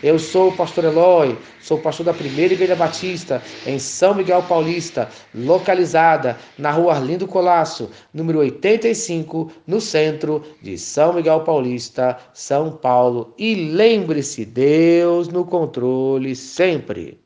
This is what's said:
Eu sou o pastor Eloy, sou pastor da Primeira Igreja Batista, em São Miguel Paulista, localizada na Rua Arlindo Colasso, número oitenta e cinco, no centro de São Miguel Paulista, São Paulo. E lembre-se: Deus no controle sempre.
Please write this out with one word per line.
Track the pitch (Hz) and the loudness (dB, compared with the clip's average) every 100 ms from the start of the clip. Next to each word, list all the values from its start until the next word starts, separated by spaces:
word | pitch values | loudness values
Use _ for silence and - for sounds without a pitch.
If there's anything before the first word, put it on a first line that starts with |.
Eu | 143 160 | 2 2
sou | 160 185 185 | 2 2 2
o | 180 | 2
pastor | 165 - | -4 0
Eloy, | 165 156 175 180 139 113 - - | 0 4 6 6 4 -2 -10 -20
sou | - 156 | -4 -2
pastor | 160 151 170 | -2 -4 -4
da | |
Primeira | 165 143 135 175 | -4 -6 0 0
Igreja | 185 185 175 | 2 0 2
Batista, | 165 - 180 175 - 123 - - 131 | 0 -2 -8 -8 -6 -8 -8 -14 -8
em | 139 | -6
São | - - 180 | -8 0 2
Miguel | 202 180 180 | 2 2 0
Paulista, | 175 170 160 175 165 - 110 - - | 2 0 0 -4 -6 -6 -8 -10 -18
localizada | - 123 180 180 185 175 160 165 156 131 113 - - | -8 2 2 2 0 2 4 4 4 0 -6 -12 -6
na | 147 | -2
Rua | 151 170 | 2 2
Arlindo | 151 131 175 190 | 2 -2 -4 -4
Colasso, | 190 180 175 156 - 107 - _ | 0 2 2 2 -4 -12 -14 _
número | 147 165 156 | -8 -2 2
oitenta | 139 127 190 220 226 | 0 0 0 2 2
e | |
cinco, | 220 - 165 156 165 160 - - | -2 -4 -6 -6 -8 -8 -12 -6
no | 202 | -4
centro | 220 160 156 151 156 151 151 - | -2 0 0 0 -4 -4 -6 -18
de | - 90 | -14 -12
São | - - 156 | -8 2 2
Miguel | 175 160 160 | 2 2 0
Paulista, | 160 156 127 123 117 - 127 123 - | 2 0 0 -6 -8 -2 -2 -2 -12
São | - - 139 156 | -20 -4 -2 -2
Paulo. | 156 127 123 123 120 113 - | -4 0 4 4 0 -8 -6
E | 214 214 160 | -2 -2 -2
lembre-se: | 165 226 220 175 151 139 - | 2 4 4 0 -4 -4 -8
Deus | 104 117 139 151 165 170 170 170 170 | -8 0 2 4 4 4 4 0 -2
no | 175 | -4
controle | 175 180 156 - 123 131 131 135 131 127 | -2 -2 -2 -2 -2 -2 -2 -2 -4 -8
sempre. | - - 185 156 - 92 76 - | -10 0 0 0 -6 -12 -12 -18